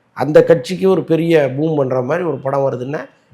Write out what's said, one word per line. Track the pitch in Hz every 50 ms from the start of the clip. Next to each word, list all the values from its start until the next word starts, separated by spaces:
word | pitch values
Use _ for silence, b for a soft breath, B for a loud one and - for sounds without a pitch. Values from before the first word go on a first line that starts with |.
| _ _ -
அந்த | - 127 143 156 170 -
கட்சிக்கு | - 165 - - - 185 170 185 190
ஒரு | 185 151 143
பெரிய | - 165 156 165 165 165 156 143 127 131
பூம் | 139 156 160 156
பண்ற | 143 135 127 127 127
மாதிரி | 123 127 156 175 180 165
ஒரு | 139 127
படம் | 131 135 135 139
வருதுன்னா, | 139 135 127 120 123 135 147 156 135 - _ _ _ _